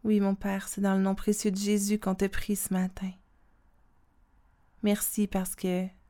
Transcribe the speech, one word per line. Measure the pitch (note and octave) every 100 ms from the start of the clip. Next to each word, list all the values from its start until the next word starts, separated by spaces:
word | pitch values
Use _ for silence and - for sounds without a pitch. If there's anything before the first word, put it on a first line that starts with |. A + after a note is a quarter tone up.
| A3
Oui, | G#3+
mon | G3 G3
Père, | G3+ G3 -
c'est | -
dans | G3 F#3+
le |
nom | F#3+ G3
précieux | - G#3 G#3+
de | F#3+
Jésus | G3+ G#3 G3+ G#3+
qu'on | - F#3
te |
prie | G3 - - G3+
ce | -
matin. | F#3+ F#3 F#3 F#3+ F3+ _ _ _ _ _ _ _ _ _ _ _ _ _ _ _ -
Merci | G#3 G3+ - - G#3
parce | G3 F#3
que | - F#3 F3+ F#3 -